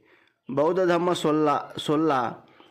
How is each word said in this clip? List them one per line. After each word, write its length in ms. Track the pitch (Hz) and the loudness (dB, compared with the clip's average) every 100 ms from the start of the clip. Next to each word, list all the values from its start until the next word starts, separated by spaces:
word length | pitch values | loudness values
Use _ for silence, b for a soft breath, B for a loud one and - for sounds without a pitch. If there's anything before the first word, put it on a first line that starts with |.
| b b b b - | b b b b -6
बौद्ध 360 | 139 160 180 180 | 0 0 2 2
धम्म 260 | 170 180 | 2 0
सोलला, 480 | 170 156 151 151 139 - - | 0 0 2 2 0 -4 -8
सोलला 540 | - 151 160 131 113 - B B B | -2 0 2 0 -2 -6 B B B